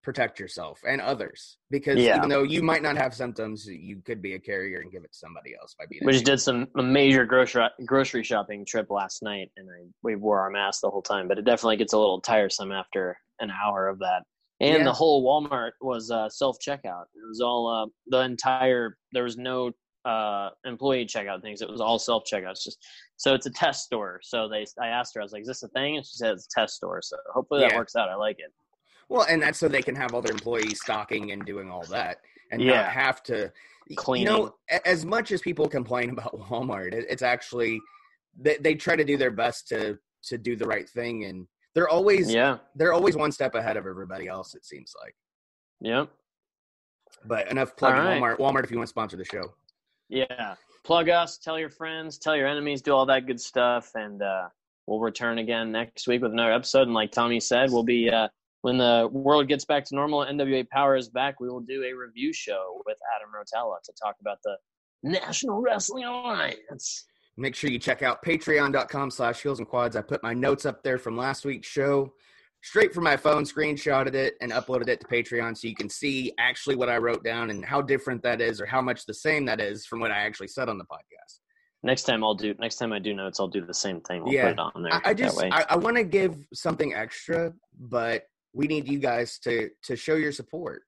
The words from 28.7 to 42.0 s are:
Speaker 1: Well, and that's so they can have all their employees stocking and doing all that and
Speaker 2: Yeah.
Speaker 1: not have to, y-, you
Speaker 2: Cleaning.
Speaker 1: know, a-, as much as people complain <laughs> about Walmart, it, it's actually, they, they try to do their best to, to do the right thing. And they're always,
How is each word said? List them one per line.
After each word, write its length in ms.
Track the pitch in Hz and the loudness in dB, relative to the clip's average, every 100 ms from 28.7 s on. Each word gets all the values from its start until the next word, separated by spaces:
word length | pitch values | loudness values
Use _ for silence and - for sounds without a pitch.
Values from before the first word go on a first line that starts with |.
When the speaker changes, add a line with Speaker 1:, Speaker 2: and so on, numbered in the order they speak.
| _ _ _ _ | _ _ _ _
Speaker 1:
Well, 160 | 247 185 | 2 4
and 120 | 165 | 4
that's 160 | 147 151 | 2 2
so 100 | 160 | 0
they 140 | 139 | 2
can 120 | 131 135 | -2 -4
have 180 | 127 | -4
all 80 | 120 | -4
their 100 | 113 | -4
employees 480 | 107 117 117 110 107 | -4 -2 -2 -2 -4
stocking 480 | - 107 104 110 104 | -4 -4 -2 -6 -4
and 120 | 101 | -8
doing 260 | 98 101 95 | -8 -10 -8
all 120 | 90 82 | -10 -6
that 320 | 104 113 87 _ - _ | -4 -4 -6 _ -20 _
and 80 | 117 | 0
Speaker 2:
Yeah. 200 | 127 127 | 4 4
Speaker 1:
not 80 | 95 | 2
have 300 | 117 135 131 | 0 0 0
to, 100 | - 113 | -4 -4
y-, 60 | 98 - - - _ | -4 -8 -20 -20 _
you 80 | 156 | -8
Speaker 2:
Cleaning. 300 | - 127 208 | -2 0 2
Speaker 1:
know, 240 | 220 202 - - | 2 0 -6 -2
a-, 160 | 170 175 | 0 2
as 160 | 180 165 | 0 2
much 240 | 220 220 | -2 0
as 100 | 190 | -4
people 280 | - 165 151 | -2 0 0
complain 420 | 139 117 123 120 | 0 -2 -2 -2
<laughs> 60 | 123 | -4
about 140 | 113 - | -8 -10
Walmart, 560 | 95 120 127 101 92 | -6 -4 -4 -4 -4
it, 120 | 110 120 | -6 -4
it's 140 | 127 | -2
actually, 580 | 123 123 - 123 117 110 - - _ _ _ - | 0 0 -4 -2 0 -2 -8 -20 _ _ _ -2
they, 180 | 135 147 | 0 2
they 160 | 151 | 2
try 220 | 151 - 165 | 0 2 2
to 80 | |
do 120 | 147 143 | 2 4
their 140 | 127 | 2
best 380 | 104 120 - - | 2 -2 -2 -6
to, 300 | 110 107 104 _ _ | -4 -2 -6 _ _
to 140 | - 120 | -10 -6
do 180 | 113 117 | -4 -4
the 100 | 110 | -2
right 220 | 104 90 | -2 -4
thing. 360 | 120 117 113 | -6 -4 -4
And 220 | 101 92 90 _ _ | -6 -10 -14 _ _
they're 140 | 160 170 | 2 4
always, 440 | 165 | 6